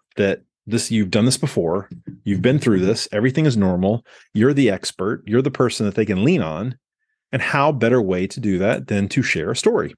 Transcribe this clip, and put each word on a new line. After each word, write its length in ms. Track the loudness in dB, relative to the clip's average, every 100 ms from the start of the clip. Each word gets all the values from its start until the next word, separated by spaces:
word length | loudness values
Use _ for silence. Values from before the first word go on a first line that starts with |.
| _ -2
that 260 | 0 0 _ _ -6
this, 220 | -4 -2
you've 220 | -2 0
done 140 | 2
this 140 | 2 0
before, 500 | -2 -2 0 -2 -6 -14 -16 -10
you've 200 | -4 0
been 180 | 2 2
through 180 | 2 2
this, 300 | 2 0 -4
everything 340 | -2 0 2
is 120 | 0 2
normal, 480 | 2 2 0 -2 -6 -20 _
you're 180 | 0 2
the 180 | 4 2
expert, 540 | 0 -6 -6 -4 -4 -2
you're 160 | 0
the 80 | 0
person 340 | 2 0 0
that 120 | -4 -2
they 80 |
can 180 | 0 0
lean 200 | 2 2
on, 360 | -2 -6 -8 -10 _ _ _ _ _
and 100 | -6
how 300 | -2 0 0
better 280 | 2 2 2
way 280 | 2 -2 -4
to 100 | -4
do 200 | -2 0
that 280 | 0 -2 -2
than 220 | -2 -2
to 120 | -2
share 300 | -2 -2 -4
a 60 | -2
story? 360 | 0 0 -2